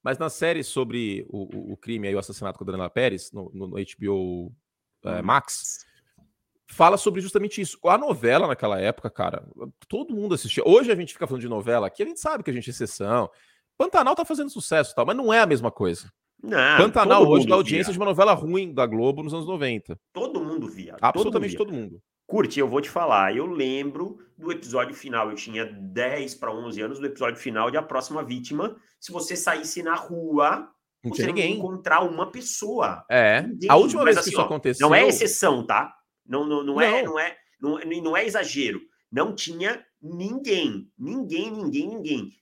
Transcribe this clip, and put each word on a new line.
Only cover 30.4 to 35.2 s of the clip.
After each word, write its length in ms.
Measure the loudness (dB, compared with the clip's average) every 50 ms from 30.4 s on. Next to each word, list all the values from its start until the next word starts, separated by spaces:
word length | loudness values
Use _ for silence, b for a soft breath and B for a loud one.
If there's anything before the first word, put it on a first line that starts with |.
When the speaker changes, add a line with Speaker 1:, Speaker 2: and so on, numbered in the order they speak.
| 4 2 2 -2 -6 -16 _ _ _ _ _ _
Speaker 1:
Não 80 | -10 -8
Speaker 2:
você 120 | -4 -2
Speaker 1:
tinha 60 | -2 -2
Speaker 2:
não 100 | 0 0
ia 60 | 0
Speaker 1:
ninguém. 140 | 0 -2 -2
Speaker 2:
encontrar 420 | -4 -6 -8 -8 0 2 2 2
uma 280 | 2 0 -2 -4 -6 -6
pessoa. 720 | -8 -12 -10 -10 -8 -8 -8 -6 -2 -2 -2 -2 -2 -8 -4 2
Speaker 1:
É. 320 | 4 6 6 6 4 4
Speaker 2:
Ninguém. 300 | 0 -4 -8 -4 4 6
Speaker 1:
A 60 | 8
última 280 | 8 8 6 2 2 4
Speaker 2:
Mas 100 | 4 4
Speaker 1:
vez 20 |
que 40 | 4
Speaker 2:
assim, 100 | 2 0
Speaker 1:
isso 80 | 0 0
Speaker 2:
ó, 20 | -2
Speaker 1:
aconteceu 420 | -2 -4 -2 -2 -2 2 4 4
Speaker 2:
não 80 | 6 8
é 140 | 6 6 4
exceção, 560 | 4 2